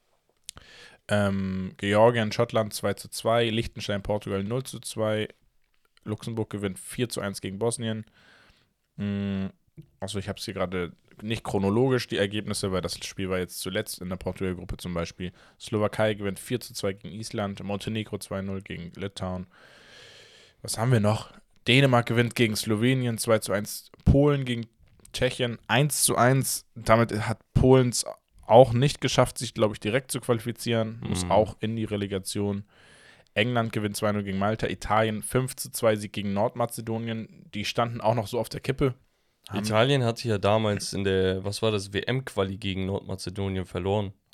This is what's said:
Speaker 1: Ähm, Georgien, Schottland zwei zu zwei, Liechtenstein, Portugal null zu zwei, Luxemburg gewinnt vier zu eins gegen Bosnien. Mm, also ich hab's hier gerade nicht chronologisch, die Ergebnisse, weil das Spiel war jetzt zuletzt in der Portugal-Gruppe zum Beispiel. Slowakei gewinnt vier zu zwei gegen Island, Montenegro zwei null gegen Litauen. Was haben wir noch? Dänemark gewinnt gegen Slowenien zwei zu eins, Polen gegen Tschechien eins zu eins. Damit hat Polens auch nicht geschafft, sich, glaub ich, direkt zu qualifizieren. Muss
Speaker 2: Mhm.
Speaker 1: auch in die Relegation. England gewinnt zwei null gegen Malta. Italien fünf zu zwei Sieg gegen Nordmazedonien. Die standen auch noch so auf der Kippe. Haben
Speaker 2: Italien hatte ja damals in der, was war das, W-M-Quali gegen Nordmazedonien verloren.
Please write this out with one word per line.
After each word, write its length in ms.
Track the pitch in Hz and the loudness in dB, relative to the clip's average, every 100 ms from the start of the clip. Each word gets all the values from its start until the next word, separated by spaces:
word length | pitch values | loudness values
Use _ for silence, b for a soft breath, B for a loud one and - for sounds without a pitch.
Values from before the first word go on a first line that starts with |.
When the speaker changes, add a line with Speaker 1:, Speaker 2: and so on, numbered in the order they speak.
| _ _ _ _ _ - B B B B - | _ _ _ _ _ -20 B B B B -2
Speaker 1:
Ähm, 640 | 104 101 98 95 95 92 - | 0 2 0 -2 -4 -6 -4
Georgien, 540 | 101 104 117 120 107 | 0 6 6 4 -2
Schottland 420 | - 117 113 107 | 0 0 0 -2
zwei 200 | - 107 | -2 -4
zu 160 | 98 - | -4 -8
zwei, 400 | - 113 117 117 | -4 2 2 2
Liechtenstein, 540 | 110 110 - - 101 | 0 -4 -6 -6 -4
Portugal 400 | 98 104 - 98 | -2 -4 -2 -4
null 200 | 101 127 | -2 -4
zu 160 | 131 117 | -6 -12
zwei, 480 | - 107 107 107 107 - _ _ _ _ _ _ - | -10 -4 -2 0 -4 -8 _ _ _ _ _ _ -8
Luxemburg 440 | 107 - 110 107 | -8 -6 -6 -4
gewinnt 300 | 104 101 90 | -4 -6 -6
vier 300 | - - 120 | -10 -6 -4
zu 100 | - | -4
eins 220 | 101 95 | -6 -6
gegen 180 | 101 98 | -8 -4
Bosnien. 460 | 117 117 113 110 107 b b b b b b _ _ - | -4 -2 -4 -6 -10 b b b b b b _ _ -8
Mm, 520 | 202 202 202 - 95 - _ - - - | -4 -2 -2 -4 -6 -10 _ -20 -20 -12
also 200 | 95 104 | -8 -8
ich 100 | 95 | -8
hab's 160 | 92 - | -8 -8
hier 80 | |
gerade 400 | 98 90 92 85 - _ - | -4 -4 -4 -6 -8 _ -12
nicht 220 | 104 113 | -6 -6
chronologisch, 640 | - 104 98 110 135 127 - | -2 0 2 2 4 2 0
die 100 | - | -2
Ergebnisse, 540 | 101 107 104 101 101 | 0 -2 -6 -4 -2
weil 100 | 92 | -2
das 160 | 85 - - | -4 -8 -10
Spiel 240 | - 92 | -6 -4
war 80 | 92 | -2
jetzt 220 | 90 - | -4 -8
zuletzt 400 | 101 101 104 - | -6 -4 -6 -8
in 80 | 90 | -8
der 60 | 92 | -6
Portugal-Gruppe 640 | 92 92 92 90 92 - | -6 -4 -4 -6 -8 -10
zum 160 | 90 | -6
Beispiel. 400 | 87 85 - 87 b b b | -6 -6 -8 -12 b b b
Slowakei 540 | - 107 104 - 107 | -4 0 0 0 0
gewinnt 260 | 101 101 95 | 0 -6 -8
vier 220 | - 123 | -6 -6
zu 120 | - | -6
zwei 200 | - 98 | -6 -6
gegen 200 | 98 - | -6 -12
Island, 480 | 101 110 110 101 98 | -12 -8 -6 -6 -6
Montenegro 540 | 95 101 - 110 107 101 | -8 -6 -4 -6 -6 -8
zwei 240 | - 98 | -8 -6
null 200 | 95 98 | -6 -8
gegen 320 | - 87 85 - | -10 -12 -12 -10
Litauen. 520 | 98 - 92 92 90 B B B B B B B B B B B | -10 -6 -6 -6 -10 B B B B B B B B B B B
Was 160 | 110 - | -8 -2
haben 160 | 120 | 2
wir 80 | 120 | 4
noch? 300 | 104 110 - - _ _ - | 4 0 -4 -18 _ _ 4
Dänemark 380 | 127 139 120 113 | 6 8 4 2
gewinnt 300 | 117 120 - | 2 2 2
gegen 200 | 117 107 | 2 2
Slowenien 640 | 110 104 120 131 123 113 | 0 2 2 2 0 -2
zwei 220 | - 110 | 2 2
zu 120 | - | 2
eins, 400 | 104 104 - - - - | -2 -4 -12 -16 0 6
Polen 400 | 139 147 143 127 | 6 6 2 -2
gegen 220 | 117 113 _ _ _ - | -6 -8 _ _ _ -12
Tschechien 460 | - 127 - 120 113 - | -2 -2 0 -4 -4 2
eins 360 | 113 147 - | 4 4 2
zu 120 | - - | 2 4
eins. 500 | 120 135 123 - - - | 6 6 2 -4 -8 -6
Damit 520 | 110 113 113 104 107 | 4 6 6 0 -4
hat 120 | 110 _ | -6 _
Polens 520 | 120 127 131 123 - - - _ _ - | 4 8 8 6 0 -4 -10 _ _ 8
auch 280 | 117 123 | 10 10
nicht 260 | 117 143 - | 8 2 0
geschafft, 380 | 131 - 123 - | 0 4 2 0
sich, 160 | 117 | -6
glaub 180 | - 107 | 0 0
ich, 80 | 104 | 0
direkt 320 | 107 123 139 | 0 -2 -2
zu 80 | 135 | -6
qualifizieren. 800 | - 117 120 110 120 117 110 117 - | 0 0 0 -6 0 0 0 -4 -4
Muss 160 | 90 | -2
Speaker 2:
Mhm. 80 | 90 | 2
Speaker 1:
auch 240 | 98 110 - | 4 4 0
in 160 | 110 113 | -4 -2
die 80 | 104 | -2
Relegation. 800 | 104 101 98 - 104 101 101 - b b b b b b - | -2 -2 -4 -4 -2 -2 -2 -8 b b b b b b 0
England 360 | 120 123 113 | 2 2 -2
gewinnt 240 | 110 104 104 | -2 -4 -2
zwei 160 | 107 | 0
null 120 | 104 | 0
gegen 140 | 98 95 | -2 -2
Malta. 280 | 101 113 - | 0 0 -4
Italien 540 | 92 - 107 113 107 | -4 0 2 2 -2
fünf 320 | - 127 131 - | -2 -2 -2 -6
zu 160 | 127 | -10
zwei 240 | - 113 107 | 0 2 2
Sieg 160 | 104 | -2
gegen 220 | - 101 | -6 -4
Nordmazedonien. 1120 | 98 120 123 120 - 117 113 113 113 107 - - | 0 -2 -2 -6 -4 -6 -6 -6 -8 -10 -18 -14
Die 100 | 104 | -8
standen 380 | 101 - 117 117 | -4 -2 -2 0
auch 140 | 107 120 | 0 0
noch 120 | 101 | -2
so 100 | 120 | -4
auf 100 | - | -4
der 100 | - | -6
Kippe. 360 | - 131 139 - _ _ _ _ - | -6 0 0 0 _ _ _ _ -8
Haben 120 | 101 | -6
Speaker 2:
Italien 440 | 107 107 127 139 | 0 2 4 4
hatte 240 | 117 117 117 | 2 -2 -2
ja 100 | 104 | 0
damals 540 | 98 110 107 101 - | 4 4 2 -2 -4
in 120 | 95 98 | -2 0
der, 380 | 95 92 92 98 | 2 2 0 -4
was 160 | 101 | -2
war 100 | 113 | 0
das, 220 | 104 98 | -2 -2
W-M-Quali 640 | 101 - 131 131 - 95 98 | -4 -2 -4 -4 -2 -2 -2
gegen 280 | 98 92 92 | -4 -4 -2
Nordmazedonien 800 | 98 - 95 - 95 98 95 90 | -4 -6 -8 -8 -4 -4 -4 -4
verloren. 460 | 92 95 104 98 - _ | -4 0 0 -2 -10 _